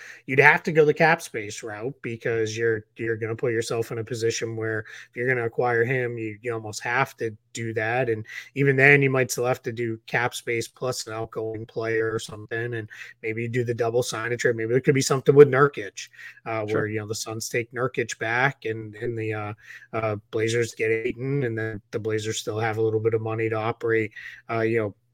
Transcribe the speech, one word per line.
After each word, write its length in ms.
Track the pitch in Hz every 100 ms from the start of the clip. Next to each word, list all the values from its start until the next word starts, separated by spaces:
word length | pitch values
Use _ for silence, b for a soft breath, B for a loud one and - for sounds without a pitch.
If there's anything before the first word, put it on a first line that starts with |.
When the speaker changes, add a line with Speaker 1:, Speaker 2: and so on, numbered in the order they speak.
| B B -
Speaker 1:
you'd 120 | 131
have 240 | 139 170
to 100 | -
go 120 | 156
the 100 | 151
cap 260 | 147 160 165
space 440 | - 117 104 -
route 300 | 113 104 120 139
because 560 | 123 113 127 113 110 110
you're, 280 | 117 110 - -
you're 200 | 117 110
gonna 180 | 110
put 180 | 113 123
yourself 380 | 113 117 117 113
in 80 | 117
a 60 |
position 500 | 107 117 113 - 117
where 260 | 113 110 110
if 360 | - - - 123
you're 100 | 127
gonna 180 | 123
acquire 380 | 117 - 123 117
him, 320 | 117 131 120 120
you, 220 | 110 104
you 100 | 120
almost 280 | 113 107 101
have 320 | 123 123 135 -
to 200 | 117 107 _
do 200 | - 117
that. 340 | 113 110 123 123
And 160 | 110 110 B B
even 220 | 135 139 131
then, 260 | 139 143
you 80 | 135
might 220 | 131 131
still 120 | -
have 180 | 123 127
to 100 | 127
do 260 | 117 117 113 -
cap 260 | 127 120
space 340 | - - 117 110
plus 400 | - 127 123 113
an 40 |
outgoing 520 | 110 110 - 110 110 113
player 480 | 120 113 113 113
or 60 | 113
something, 540 | - 110 107 113 120
and 140 | 117 110 B B -
maybe 180 | 113 113
you 60 | 117
do 160 | 123
the 100 | 117
double 300 | 117 117 120
sign 260 | - 113 113
and 100 | 120
trade. 140 | 123
Maybe 200 | 113 113
it 100 | 127
could 100 | 156
be 80 | 135
something 320 | - 135 151
with 140 | 139 143
Nurkic, 600 | 131 143 - 98 - - B B B 120
uh, 200 | 113 107
Speaker 2:
Sure. 140 | 107
Speaker 1:
where, 40 | 107
you 140 | 107
know, 80 | 104
the 80 | 110
Suns 320 | - 113 -
take 240 | 123 113
Nurkic 440 | 123 123 - 113 -
back 460 | 113 120 139 -
and, 300 | 110 110 107
and 240 | 104 120 113
the, 160 | 110
uh, 200 | 107 104 107 B B B
uh, 240 | 113 110 104 -
Blazers 420 | 110 113 120 113 -
get 160 | 110
Ayton, 500 | 113 120 117 135 143
and 160 | 123 110
then 240 | 110 107 _
the 80 | 117
Blazers 400 | 107 110 107 -
still 220 | - 107
have 180 | 113 110
a 40 |
little 180 | 110 110
bit 140 | 110
of 60 | 110
money 280 | 110 113 113
to 80 | 110
operate, 560 | 113 - 117 113 107 B B B -
uh, 120 | 113
you 180 | 113 113
know, 160 | 107 - _